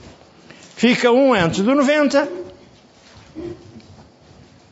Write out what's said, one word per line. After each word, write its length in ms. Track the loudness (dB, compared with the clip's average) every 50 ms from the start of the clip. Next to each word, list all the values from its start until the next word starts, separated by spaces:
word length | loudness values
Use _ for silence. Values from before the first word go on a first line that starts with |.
| -20 -20 -20 -20 -20 -20 _ -20 -20 -20 -20 -20 -20 -20 -4
Fica 380 | 0 0 0 2 2 2 2
um 200 | 2 4 4 2
antes 280 | 2 2 0 0 -2 -2
do 140 | 0 0 0
noventa. 520 | 2 2 2 2 0 0 0 0 -2 -2 -4 -8 -12 -16 -16 -20 -20 -20 -20 -20 _ _ _ _ _ _ -20 -20 -20 -20 -20 -18 -16 -16 -16 -16 -18 -20 -20 -20 -20 -20 -20 -20 -20 -20 -20 _ _ _ -20 -20 -20 -20 -20 -20 _ _ _